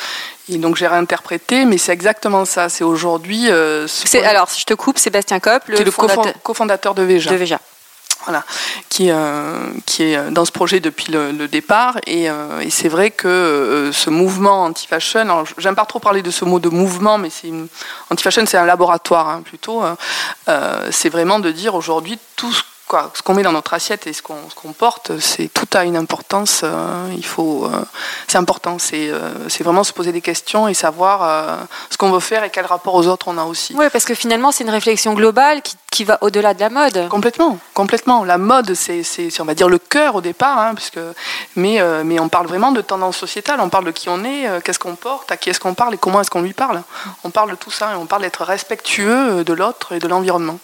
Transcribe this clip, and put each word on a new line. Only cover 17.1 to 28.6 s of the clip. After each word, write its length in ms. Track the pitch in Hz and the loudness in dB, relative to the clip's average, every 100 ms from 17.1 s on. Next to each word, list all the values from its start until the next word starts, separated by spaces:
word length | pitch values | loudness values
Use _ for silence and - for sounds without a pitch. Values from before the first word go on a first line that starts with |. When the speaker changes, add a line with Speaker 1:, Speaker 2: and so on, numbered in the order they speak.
| 214 | 2
Speaker 1:
mais 120 | 180 | 0
c'est 180 | - 165 | -8 -10
une, 200 | 160 165 - - - - | -10 -12 -14 -14 -14 -6
anti-fashion, 360 | 175 196 214 220 | 0 2 2 4
c'est 120 | 196 | 4
un 80 | 170 | 4
laboratoire, 640 | 175 175 170 - 170 156 | 6 4 2 2 2 2
hein, 140 | 165 165 | -4 -10
plutôt. 360 | 160 - 226 | -14 -8 -4
Euh, 140 | 190 170 - - - - - | -4 -4 -8 -6 -6 -6 0
euh, 400 | 151 - 53 50 | 0 0 -4 -4
c'est 160 | - 170 | 0 0
vraiment 320 | 165 170 208 | 2 2 2
de 120 | 180 | 2
dire 220 | 160 214 | -2 -2
aujourd'hui 460 | 190 165 160 160 220 - - | -2 -2 -2 -2 -12 -12 -10
tout 160 | 240 | -4
ce, 120 | 233 - - - | -4 -4 -12 -2
quoi, 280 | 170 151 | 0 0
ce 80 | - | -6
qu'on 120 | - | 0
met 100 | 190 | 2
dans 100 | 190 | 4
notre 200 | 160 - | 2 0
assiette 340 | 170 - 208 - | -4 -4 -6 -6
et 60 | |
ce 80 | 151 | -12
qu'on, 280 | - 156 156 | -12 -14 -14
ce 60 | - | -18
qu'on 180 | 156 | -16
porte, 440 | 156 233 226 - 160 | 0 0 0 -6 -4
c'est, 260 | - - 165 | -2 -2 -2
tout 200 | - - | -2 0
a 120 | 202 175 | 0 0
une 100 | 170 | 0
importance, 680 | 160 - - 196 202 - 156 | -2 -6 -4 -2 0 -2 -2
euh, 420 | 165 165 175 180 180 | -4 -4 -6 -6 -8
il 100 | 170 | -8
faut, 440 | - 165 147 - | -4 -2 0 -2
euh, 140 | - - - - - - | -4 -6 -8 -10 -10 -2
c'est 100 | 196 | 0
important, 400 | 175 185 | 2 0